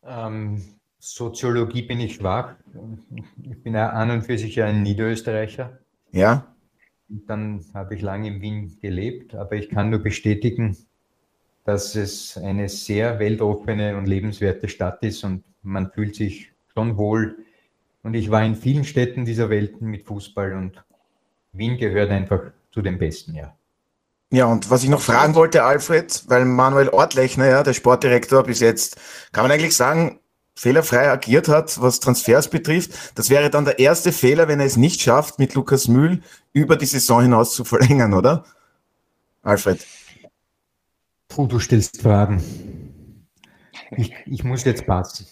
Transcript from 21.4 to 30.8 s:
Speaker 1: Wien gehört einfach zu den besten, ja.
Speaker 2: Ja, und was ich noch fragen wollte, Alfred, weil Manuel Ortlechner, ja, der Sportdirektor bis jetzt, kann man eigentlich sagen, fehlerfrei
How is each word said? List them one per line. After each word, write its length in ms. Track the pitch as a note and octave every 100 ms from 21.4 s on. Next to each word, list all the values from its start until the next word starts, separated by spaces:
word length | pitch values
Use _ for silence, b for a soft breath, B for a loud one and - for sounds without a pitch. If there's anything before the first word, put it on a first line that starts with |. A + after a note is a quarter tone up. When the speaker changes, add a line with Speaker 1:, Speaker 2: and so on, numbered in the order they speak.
| _
Speaker 1:
Wien 260 | F2+ A2+ B2
gehört 320 | A2 F#2+ G2+
einfach 300 | G2 F#2+ F#2+ - _ _
zu 140 | -
den 160 | F#2+ F#2
besten, 340 | E2+ D#2 -
ja. 220 | D#2 D2 _ _ _ _ _ _ _ _
Speaker 2:
Ja, 140 | B2+ B2
und 240 | A2+ G2
was 140 | A#2+
ich 60 | C3
noch 120 | C#3+
fragen 340 | - A#2+ D3+ D#3+
wollte, 280 | E3 E3
Alfred, 600 | B2 C#3+ - D#3+ E3 - -
weil 180 | B2 B2+
Manuel 440 | B2+ C3 C#3 C3+
Ortlechner, 580 | - D3+ C3 C3 - C3+
ja, 160 | C3
der 100 | C#3
Sportdirektor 680 | B2 - B2 C#3 A#2+ A#2+ C3+
bis 160 | B2 A#2
jetzt, 400 | A#2 A2+ - - B B B
kann 120 | -
man 80 | B2
eigentlich 240 | D3+ D#3+ D3+
sagen, 440 | B2 D#3+ E3 - _ _ _ -
fehlerfrei 540 | B2 C#3+